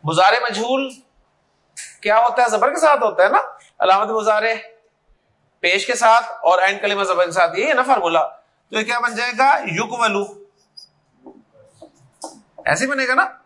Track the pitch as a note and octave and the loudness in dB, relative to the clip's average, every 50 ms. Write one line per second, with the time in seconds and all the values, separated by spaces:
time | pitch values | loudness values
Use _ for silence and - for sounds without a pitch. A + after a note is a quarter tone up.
0 | - D3 E3 E3+ F#3 G3+ A3 B3 B3 A#3+ G3+ G3+ A3+ A#3+ C4 C4+ C#4 C4 B3+ - | -6 -2 0 4 4 4 4 2 -2 -4 -4 -4 -4 -2 -2 -4 -4 -6 -12 -18
1 | _ _ _ _ _ _ _ _ _ _ _ _ _ _ _ - - - - _ | _ _ _ _ _ _ _ _ _ _ _ _ _ _ _ -18 -18 -18 -20 _
2 | - G#3 G#3+ A3 A#3 A#3+ A#3+ B3 B3 A#3 G#3+ G#3 A3+ C4+ C#4+ - D#4+ D4+ - - | -2 2 2 4 2 2 2 2 0 2 2 0 0 0 0 2 2 2 4 4
3 | A#3 G#3+ G3 - F3+ G3+ - G#4 C5+ - - - - _ _ _ - F3+ F#3+ G3 | 0 -2 2 2 2 4 4 0 -2 -2 -12 -20 -20 _ _ _ 2 2 2 2
4 | G#3+ G#3 A3+ A3 G#3 A3 G#3+ G#3+ A3 A3+ A3+ G#3+ - - - _ _ _ _ _ | 2 -2 -4 -2 0 0 0 0 0 -2 -4 -4 -8 -18 -20 _ _ _ _ _
5 | _ _ _ _ _ _ _ _ _ _ _ _ - F3 F3+ G3+ F#3+ - B3 A#3 | _ _ _ _ _ _ _ _ _ _ _ _ -2 0 0 0 0 -4 -4 0
6 | A#3 A3+ A3+ A#3 A#3 - - - - E3 F3+ F3+ F#3 F#3+ G3+ G3+ G3+ G#3 G#3 G3 | 4 4 4 4 2 -2 -12 -2 0 2 2 4 2 0 -2 -2 -4 -4 -2 -2
7 | G3 F#3 F#3 E3+ F3+ F3 D#3+ F#3 F3 E3 E3+ F#3+ A#3+ D4+ D4+ B3 B3+ B3+ C4+ A3 | -2 -2 0 0 0 0 2 0 0 0 0 -2 -2 0 0 0 2 0 0 0
8 | F#3 E3+ E3 E3 - - - - _ _ _ _ _ _ - A3 A3 G#3+ A#3+ A#3+ | 0 0 0 0 0 0 -6 -16 _ _ _ _ _ _ -6 -6 -4 -4 -4 -2
9 | A#3+ A#3+ A3+ G#3+ A#3+ B3 A#3+ G#3+ C4 C#4 - - - G#3 D#3+ F3 A#3 - B3 A#3+ | -2 -4 -4 -4 -6 -6 0 2 2 2 2 2 -2 -6 -6 -6 -6 -6 -2 -2
10 | A#3 A3 G3 G3+ G3+ G3+ - - - _ _ _ _ _ _ - - _ _ _ | -2 0 0 -2 -6 -6 -10 -20 -20 _ _ _ _ _ _ -20 -20 _ _ _
11 | _ _ _ _ _ - - - _ _ _ _ - _ _ _ - - _ _ | _ _ _ _ _ -20 -20 -20 _ _ _ _ -20 _ _ _ -20 -20 _ _
12 | _ _ _ _ - - - - _ _ _ - - - D3+ D#3+ B3+ C4+ C#4+ C4+ | _ _ _ _ -18 -18 -18 -20 _ _ _ -10 -4 -4 -2 -2 -2 -4 -4 -4
13 | C4 B3 C4 C#4 G4 - - _ _ | -2 -2 0 0 -2 -2 -6 _ _